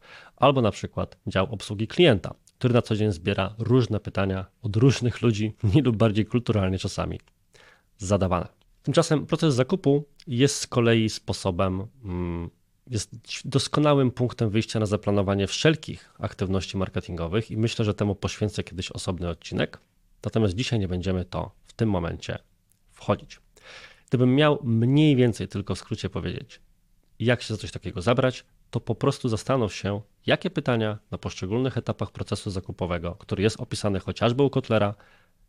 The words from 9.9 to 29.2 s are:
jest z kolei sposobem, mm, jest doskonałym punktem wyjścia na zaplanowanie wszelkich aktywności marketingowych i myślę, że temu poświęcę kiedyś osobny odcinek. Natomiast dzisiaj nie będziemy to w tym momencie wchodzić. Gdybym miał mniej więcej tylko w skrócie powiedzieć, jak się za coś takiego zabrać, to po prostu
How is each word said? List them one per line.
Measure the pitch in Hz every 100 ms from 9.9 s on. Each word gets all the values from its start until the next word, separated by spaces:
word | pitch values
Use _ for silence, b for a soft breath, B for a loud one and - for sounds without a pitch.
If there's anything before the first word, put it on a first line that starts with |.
| 143 147 _ -
jest | 120 139 -
z | -
kolei | - 117 117 110
sposobem, | - - 98 98 87 95 92 101 _
mm, | 101 87 87 85 85 _ _ _ -
jest | 113 - 117 - - 135
doskonałym | 139 - 160 147 143 127
punktem | - 123 - 113
wyjścia | 104 107 113
na | 107
zaplanowanie | 104 - 101 98 98 95
wszelkich | - 156 156 - - - -
aktywności | - - 92 95 87 98
marketingowych | 92 - - 87 82 101 113
i | 107
myślę, | 113 - 107
że |
temu | 98 104 98
poświęcę | 98 - 104 -
kiedyś | 92 85 -
osobny | - - 85 87
odcinek. | 82 - - - - _ _ _ _
Natomiast | - 113 107 92
dzisiaj | 127 117
nie | 92
będziemy | 90 90 92 87
to | 82 82 - _
w |
tym | - 110
momencie | 95 85 82 - - _ _ _ _ _
wchodzić. | - - 104 - - _ _ B B B B B
Gdybym | 123 123 131
miał | 151 147
mniej | 117 113 120 143 156 131
więcej | 123 - 92
tylko | 110 98 98
w |
skrócie | - 107 95
powiedzieć, | - 87 - - - _ _ _ _ _ -
jak | 113 123
się | -
za | 107
coś | 95
takiego | - 90 92
zabrać, | 90 127 127 123 - _ _ 120
to |
po | - 113
prostu | 139 135